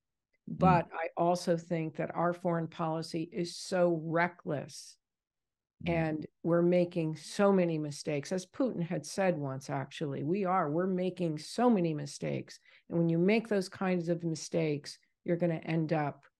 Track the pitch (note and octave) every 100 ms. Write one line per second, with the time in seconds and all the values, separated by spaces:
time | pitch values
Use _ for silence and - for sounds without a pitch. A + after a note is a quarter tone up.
0 | _ _ _ _ - D#3+ F3+ F3+ E3 E3+
1 | E3 - E3+ F3 F#3 E3+ E3 E3 D#3+ D#3
2 | D#3 - E3+ F3 F3+ E3 D#3+ - D#3+ D#3+
3 | D#3+ E3+ D#3+ - F3 - - F#3 F3 E3+
4 | D#3+ D#3+ F3 F3 F3+ C#3+ C3 - - -
5 | _ _ _ _ _ _ _ _ E3+ E3+
6 | D#3+ D#3 D3+ _ E3+ E3+ F3 F3 F3 F3
7 | D#3+ D#3 - - G3+ G3 F3 D#3+ D3+ C#3+
8 | - D3 C#3 F#3 F#3 - C4 - E3 D#3+
9 | - - F#3+ E3 C#3 C3+ - C#3+ C3+ -
10 | D3+ C3+ C#3 F#3+ F#3 F#3+ D#3 D3+ F#3 F3+
11 | F#3 F3+ E3+ D3+ D3+ - B3 G#3+ E3+ D3+
12 | C#3+ - D#3 C#3 B2 - _ - _ E3+
13 | E3+ E3 F3+ A3+ A3+ G#3 F#3 - F#3+ F3+
14 | E3 E3+ E3+ D#3 - F3 D#3+ D3 D3 -
15 | _ _ - E3+ F3 D#3+ - E3 D#3 D#3+
16 | D3 C#3 _ _